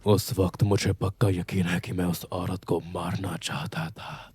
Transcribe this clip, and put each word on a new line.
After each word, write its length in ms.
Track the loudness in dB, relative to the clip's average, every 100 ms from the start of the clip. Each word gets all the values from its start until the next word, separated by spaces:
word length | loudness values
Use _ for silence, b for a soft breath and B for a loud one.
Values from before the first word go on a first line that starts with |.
| 6
उस 320 | 4 4 0
वक्त 240 | 0 4
मुझे 300 | 4 4 2
पक्का 360 | 2 0 2 2
यकीन 380 | 2 0 0 2
है 140 | 0
कि 120 | -2
मैं 120 | -2
उस 200 | 0 -2
औरत 400 | -4 -4 -4 -4
को 160 | -2 -2
मारना 560 | -2 -6 -4 -2 -4 -6
चाहता 540 | -6 -6 -6 -6 -8
था। 420 | -8 -14 -14 -16